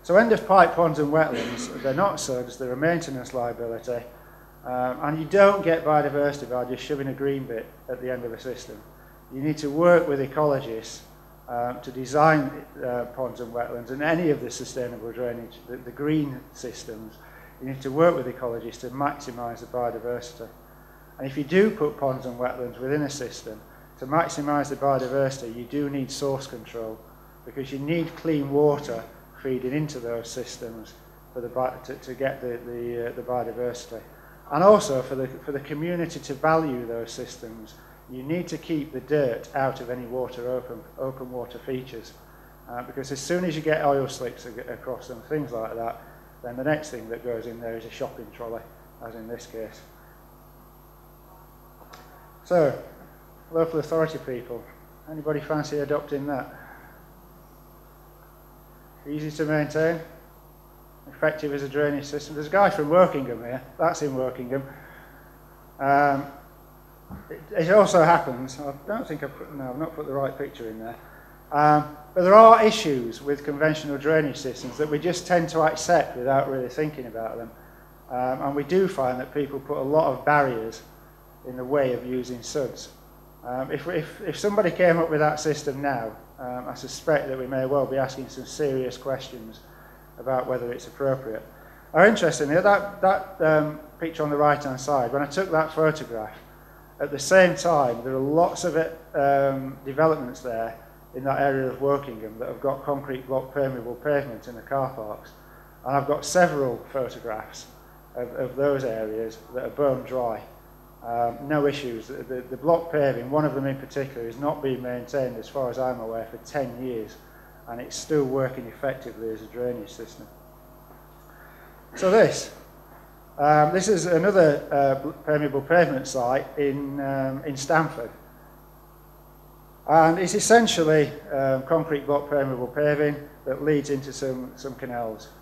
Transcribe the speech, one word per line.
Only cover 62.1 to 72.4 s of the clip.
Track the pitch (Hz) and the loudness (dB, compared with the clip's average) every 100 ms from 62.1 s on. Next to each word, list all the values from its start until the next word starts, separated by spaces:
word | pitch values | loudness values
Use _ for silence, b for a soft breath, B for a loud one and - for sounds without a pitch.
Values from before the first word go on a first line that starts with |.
| 147 147 151 | -8 -8 -8
There's | 151 | 0
a | |
guy | 190 196 | 6 6
from | - 147 | 4 4
Workingham | 175 180 143 131 113 | 6 6 4 -4 -8
here, | 120 131 - - | -6 -8 -10 0
that's | 165 165 | 0 0
in | 147 131 | -4 -2
Workingham. | 131 127 123 135 135 B B B B B B B - - - - | -4 -4 -6 -6 -6 B B B B B B B -20 -20 -20 -4
Um, | 139 139 143 135 - - - - - - - - - - - | 4 6 6 2 -4 -14 -20 -20 -20 -20 -20 -20 -18 -18 -14
it, | - - 190 | -16 -6 -2
it | 165 | 6
also | 208 190 180 | 6 8 6
happens, | 160 165 135 123 131 147 | 8 6 4 -6 -8 -8
I | 143 139 - | -10 -10 -6
don't | 220 247 | -6 -6
think | 151 | -8
I've | 139 - | -8 -10
put, | 151 147 | -14 -10
no, | 131 | -8
I've | 127 | -6
not | 160 - | -8 -8
put | 147 | -6
the | |
right | 139 135 - | -2 -2 -4
picture | 143 - 117 | -10 -8 -10
in | 110 | -10
there. | 113 120 B B B B - | -12 -14 B B B B -2
Um, | 147 151 151 147 - - | 4 6 6 4 -12 -4
but | 185 | 2
there | 180 | 10
are | 208 | 12